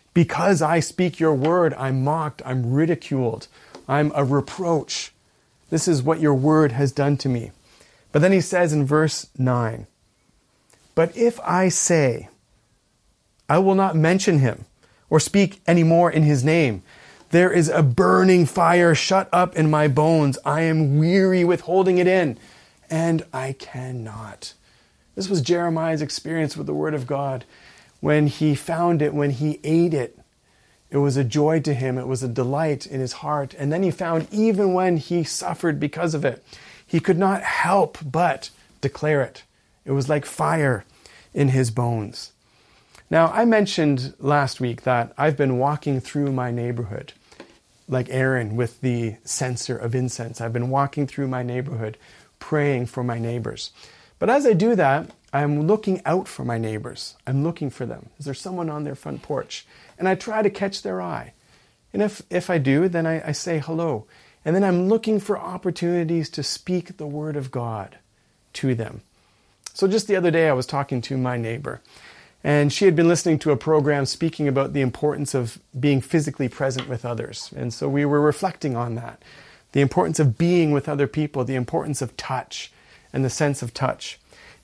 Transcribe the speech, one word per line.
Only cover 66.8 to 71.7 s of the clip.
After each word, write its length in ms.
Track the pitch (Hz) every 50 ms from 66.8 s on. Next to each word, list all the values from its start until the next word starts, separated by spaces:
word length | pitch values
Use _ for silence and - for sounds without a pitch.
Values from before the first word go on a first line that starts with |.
| 170 - 185
the 100 | - 156
word 300 | 147 143 151 151 156 143
of 140 | 147 135 131
God 480 | - 131 120 117 110 107 95 - - - _ _ _ _ _ _ _ _ _ _ -
to 200 | - - 131 127
them. 260 | 113 113 - - 110 - _ _ _ _ _ _ _ _ _ _ _ - - -
So 140 | - - 190
just 180 | 190 226 208
the 100 | - 202
other 140 | 185 170 175
day, 180 | 160 165 165 156
I 40 | 143
was 140 | 127 -
talking 340 | - - 139 139 - 139 123 117
to 160 | - 139 131
my 180 | 127 127 123
neighbor, 440 | 120 117 113 117 135 143 -